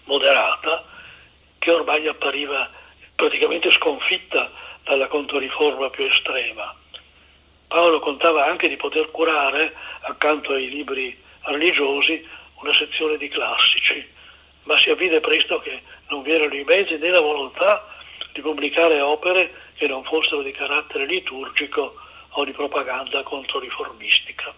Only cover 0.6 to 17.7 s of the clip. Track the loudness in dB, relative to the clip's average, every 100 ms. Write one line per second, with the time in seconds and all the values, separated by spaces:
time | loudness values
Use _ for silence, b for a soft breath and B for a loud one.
0.6 | -4 -4 -6 B B B B B _ -4
1.6 | 2 2 4 0 0 -2 -4 -2 -4 -4
2.6 | -4 B B B B 0 0 4 2 2
3.6 | 2 2 2 -2 -2 -4 -2 -4 -4 B
4.6 | B B 0 0 2 -2 -2 -4 -2 2
5.6 | 2 2 -4 -2 0 0 0 -4 -4 -6
6.6 | -10 -12 _ -20 B B B B _ _
7.6 | -2 4 4 4 0 2 2 4 2 2
8.6 | -2 -2 -4 -2 -2 0 2 2 2 0
9.6 | -2 -4 B B -8 0 2 2 0 -4
10.6 | -4 -8 -6 -6 -6 -10 B B -6 0
11.6 | 2 2 2 2 0 -2 -6 B B -10
12.6 | 0 0 0 -2 -2 -2 -4 -6 -2 2
13.6 | 4 4 2 0 -6 -20 B B B _
14.6 | 0 2 4 2 2 2 4 2 2 -2
15.6 | -6 -12 -14 B -10 -8 0 2 2 -2
16.6 | 2 4 2 -2 2 4 4 0 -4 0
17.6 | 2